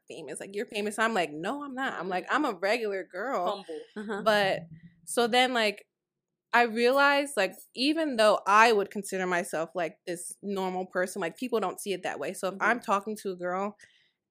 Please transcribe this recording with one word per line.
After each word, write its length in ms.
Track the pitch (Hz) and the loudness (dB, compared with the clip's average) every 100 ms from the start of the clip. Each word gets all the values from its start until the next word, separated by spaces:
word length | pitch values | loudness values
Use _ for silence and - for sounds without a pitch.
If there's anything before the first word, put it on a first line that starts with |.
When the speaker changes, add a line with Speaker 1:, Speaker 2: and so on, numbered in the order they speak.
| _ | _
Speaker 1:
famous, 320 | 147 160 160 | -14 -12 -12
like, 160 | - 202 | -10 -8
you're 100 | 240 | -6
famous." 300 | 214 208 208 | -6 -6 0
I'm 140 | 226 | 0
like, 180 | 208 160 | 2 -2
"No, 300 | 151 185 285 | -2 -6 -6
I'm 120 | 285 254 | -8 -6
not." 180 | 262 - | -4 -4
I'm 100 | 180 | -4
like, 160 | 185 180 | -4 0
Speaker 2:
Mm-hmm. 100 | 240 285 | 0 0
Speaker 1:
"I'm 0 | |
a 80 | 185 | -2
regular 460 | 190 233 214 196 | 0 0 -2 -4
girl." 420 | 170 180 240 233 180 196 190 | -6 -8 -4 -2 -2 -4 -8
Speaker 3:
Humble. 160 | 156 - 214 | -12 -12 -12
Speaker 2:
Uh-huh. 240 | 214 202 | -8 -2
Speaker 1:
But, 360 | 208 208 196 160 - - - _ - | 2 4 2 0 -6 -18 -20 _ -6
so 220 | - 233 | 0 4
then, 260 | 247 254 | 4 4
like, 320 | 247 214 202 - _ _ _ _ _ _ | 2 0 -2 -14 _ _ _ _ _ _
I 100 | 233 | 4
realized, 680 | 240 220 240 277 277 285 285 220 | 4 4 4 6 6 4 0 0
like, 160 | 190 196 - - | -2 -2 -16 -2
even 400 | 269 320 311 233 | 0 0 0 4
though 220 | 214 190 - | 6 6 6
I 240 | 208 233 | 8 8
would 180 | 214 190 | 6 0
consider 360 | 214 196 190 185 | -6 -6 -4 -2
myself, 440 | 175 202 156 165 185 | -2 -2 -4 -4 -4
like, 220 | 160 - - | -6 -6 -10
this 280 | 170 - - | -8 -10 -12
normal 440 | 196 190 185 185 185 | -6 -4 -4 -4 -4
person, 340 | 185 185 202 | -2 -2 -2
like, 160 | 165 - | -6 -6
people 220 | 247 220 | -4 -2
don't 200 | 185 - | -2 -4
see 120 | 208 | -6
it 100 | 180 | -4
that 160 | - 104 | -4 -6
way. 140 | 143 | -6
So 140 | 190 185 | -4 -6
if 60 | 190 | 0
Speaker 2:
Mm-hmm. 60 | |
Speaker 1:
I'm 180 | 202 240 | 0 0
talking 360 | - 202 214 208 | 0 -2 -2 -6
to 80 | 202 | -8
a 40 | 180 | -6
girl 420 | 180 185 202 202 - _ _ _ _ | -4 -2 -4 -8 -20 _ _ _ _